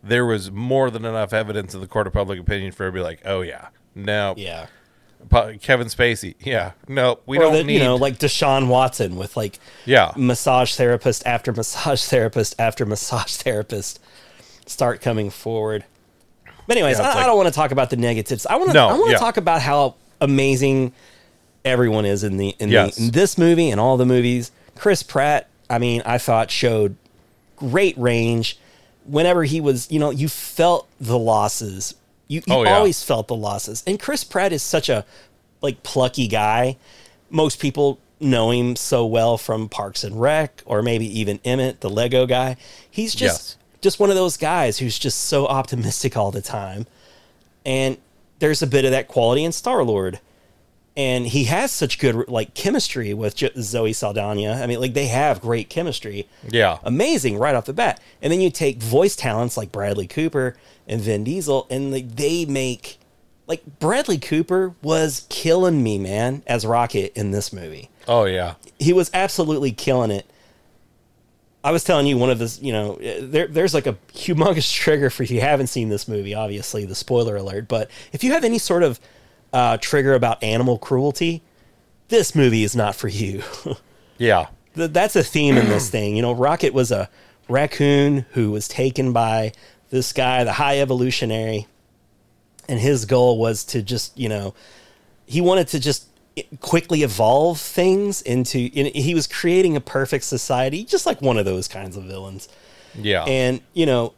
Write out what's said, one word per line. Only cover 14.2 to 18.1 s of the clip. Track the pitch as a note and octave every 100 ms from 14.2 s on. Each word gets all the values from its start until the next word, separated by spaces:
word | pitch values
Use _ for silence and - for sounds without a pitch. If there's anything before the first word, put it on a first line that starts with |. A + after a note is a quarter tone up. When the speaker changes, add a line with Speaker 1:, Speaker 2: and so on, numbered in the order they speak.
| - - - - -
Speaker 2:
start | - B2+ A2
coming | - A2+ G2+
forward. | - - A2+ G#2+ G#2+ - _ _ _ _ _ - - -
But | A#3+
anyways, | D#3 B2+
Speaker 1:
Yeah, | B3
it's |
Speaker 2:
I, |
I | B3
Speaker 1:
like | B3+
Speaker 2:
don't | A3
wanna | F3+
talk | D3+ D3+
about | C3 B2+
the | B2+
negatives. | A#2+